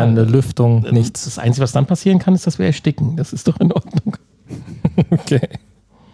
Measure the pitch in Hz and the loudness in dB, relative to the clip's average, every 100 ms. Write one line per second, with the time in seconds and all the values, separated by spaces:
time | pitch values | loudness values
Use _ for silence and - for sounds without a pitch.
0 | 117 113 110 131 131 - 117 117 113 117 | 4 4 4 2 0 0 2 2 2 2
1 | 110 - - - 117 123 131 - 139 180 | 0 -4 -10 -4 -2 0 0 0 0 0
2 | 196 185 190 185 - - 185 143 156 - | 2 2 4 2 0 -2 -2 0 -2 -2
3 | 120 165 156 - - - 170 - - - | -4 -2 -6 -2 -4 0 0 0 -2 -4
4 | - - _ _ - - - - - - | -4 -10 _ _ -18 -16 -16 -6 -2 0
5 | - - - 135 - - - _ _ _ | 0 -2 0 -2 -2 -10 -20 _ _ _
6 | _ | _